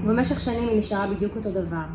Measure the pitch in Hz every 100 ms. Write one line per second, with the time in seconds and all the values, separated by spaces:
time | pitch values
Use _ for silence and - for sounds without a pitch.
0 | 208 233 262 285 - 233 233 214 208 202
1 | 196 196 202 220 214 185 170 165 156